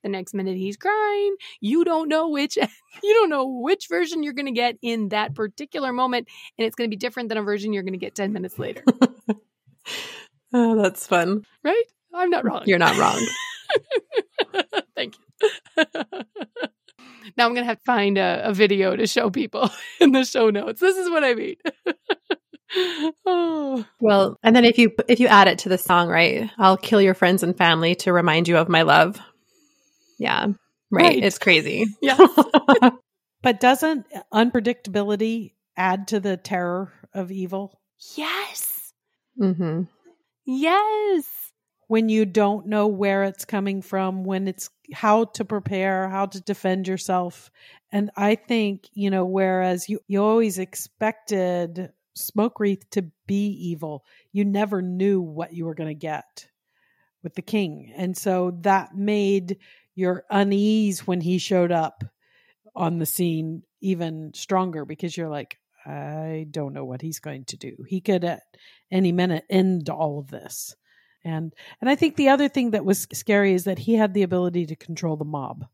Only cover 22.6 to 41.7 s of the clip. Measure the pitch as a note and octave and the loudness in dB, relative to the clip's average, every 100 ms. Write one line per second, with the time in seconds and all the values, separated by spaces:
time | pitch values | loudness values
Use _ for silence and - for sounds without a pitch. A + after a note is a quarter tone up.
22.6 | _ F#4+ F4+ E4 D#4 D#4+ F#4+ F4 E4+ D#4 | _ -2 -2 -2 -4 -4 -2 0 0 -2
23.6 | C#4+ C4 G#3+ _ A3 G3+ F#3+ - A3+ A#3+ | -4 -4 -6 _ 4 4 2 2 6 8
24.6 | A#3+ A#3 A3+ - - A#3 A#3+ G3+ F#3+ F3+ | 8 6 4 4 2 4 8 10 8 4
25.6 | G3 F#3 - F3 E3+ E3+ E3+ - A3 - | -2 -2 2 2 4 4 4 2 -4 4
26.6 | F#3+ F#3+ - G#3 G3 F#3 F3+ F#3 E3+ F3+ | 4 4 2 4 4 4 2 4 0 2
27.6 | E3+ D#3+ E3 F3 - F3 F3 D#3 E3+ E3+ | 2 4 2 0 2 2 4 2 4 4
28.6 | D#3+ E3 E3 D#3 E3 G#3 - _ _ _ | 4 4 6 6 4 0 -18 _ _ _
29.6 | _ _ _ _ _ _ - - G#3 G3 | _ _ _ _ _ _ -2 0 -2 -6
30.6 | _ _ _ G3 F4 - G3 - G3+ E3 | _ _ _ 2 4 4 0 0 2 2
31.6 | D3+ - A3 - C#4 C4+ F4+ - - D4+ | 2 -2 -4 -2 0 8 8 8 4 2
32.6 | - A#3+ B3 - _ _ _ _ B3+ A3 | 4 6 6 4 _ _ _ _ -2 2
33.6 | B3+ C4+ D#4 D4+ - A3 - G#3+ A#3+ A#3+ | 4 4 0 -2 -6 -16 -4 0 2 2
34.6 | A3+ A#3+ G3+ G3 G3+ G#3 A3 A3+ G3+ _ | -2 -4 -4 -4 -2 -2 -2 -4 -8 _
35.6 | _ - F#3 F#3+ G3 G#3+ G3 F#3 - F#3 | _ -2 -2 -2 -2 -4 -2 -6 -4 -4
36.6 | F3 F3+ F#3+ _ - G3 F3+ F#3+ F3+ F#3+ | -4 -4 -8 _ -14 -10 -10 -8 -8 -8
37.6 | G3 _ _ _ - - D4+ F#4 G4+ - | -10 _ _ _ -16 -10 -6 -6 -8 -8
38.6 | - - - _ _ _ _ B3+ F#3+ F3 | -8 -10 -14 _ _ _ _ -4 -2 -2
39.6 | E3+ D#3+ F3 _ _ _ _ _ - C4 | -4 -4 -8 _ _ _ _ _ -8 -4
40.6 | D#4 F#4+ G#4+ G#4+ G#4 F4+ - - - _ | 0 0 0 -2 0 -2 -4 -16 -18 _
41.6 | _ | _